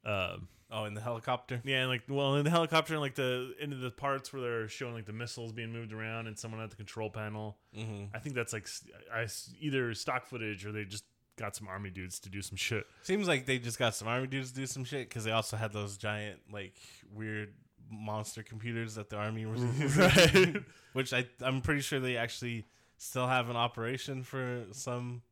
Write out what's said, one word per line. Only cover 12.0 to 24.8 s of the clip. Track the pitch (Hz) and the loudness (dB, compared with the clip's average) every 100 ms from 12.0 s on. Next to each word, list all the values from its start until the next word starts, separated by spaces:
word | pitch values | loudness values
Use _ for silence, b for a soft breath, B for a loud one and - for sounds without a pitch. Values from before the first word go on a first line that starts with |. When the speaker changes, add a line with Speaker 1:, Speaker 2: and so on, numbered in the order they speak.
| 92 - | -8 -8
Speaker 1:
to | 98 | -8
do | 98 | -8
some | 98 95 | -8 -4
shit. | - 110 - - | 0 0 -4 -12
Speaker 2:
Seems | - 190 185 | -2 0 4
like | 147 127 | 2 2
they | 131 | 0
just | 120 113 | 0 2
got | 123 | 2
some | - 110 | 2 -2
army | 123 131 | 0 0
dudes | 135 127 | -2 -4
to | 127 | -6
do | 135 | -6
some | 139 | -4
shit | 127 143 117 | -4 -6 -6
'cause | 120 | -4
they | 110 | 2
also | 113 107 110 | 2 2 -2
had | 110 | -2
those | 104 104 101 | -2 -4 -4
giant, | 107 104 104 87 - | -4 -2 -6 -10 -12
like, | 101 95 - - - - | -10 -10 -14 -20 -20 -16
weird | 104 110 107 104 - _ _ 107 | -8 -6 -4 -6 -12 _ _ -14
monster | 107 107 107 107 - | -10 -6 -4 -4 -8
computers | 107 110 117 117 113 107 | -12 -8 -4 -2 -4 -6
that | 104 | -6
the | 104 | -2
army | 107 113 110 | -2 -2 -2
was | 113 | 0
Speaker 1:
<laughs> | 123 127 | 2 2
Speaker 2:
using. | 143 147 | 4 8
Speaker 1:
Right. | 180 190 170 190 180 160 - B B | 10 12 12 10 8 4 -6 B B
Speaker 2:
Which | 131 131 | -2 2
I, | 127 123 - | 0 0 -2
I'm | 127 131 | 0 0
pretty | 120 147 | 2 2
sure | 131 139 | 2 0
they | 127 123 | 0 0
actually | 117 - 123 117 104 b b b | 0 -2 -4 -4 -8 b b b
still | - 131 123 | -6 0 4
have | 127 120 | 4 4
an | 120 | 2
operation | 120 - 113 131 - 131 | 2 2 -2 -2 -4 -6
for | 123 135 127 123 104 | -6 -4 -2 -4 -6
some | 113 | -8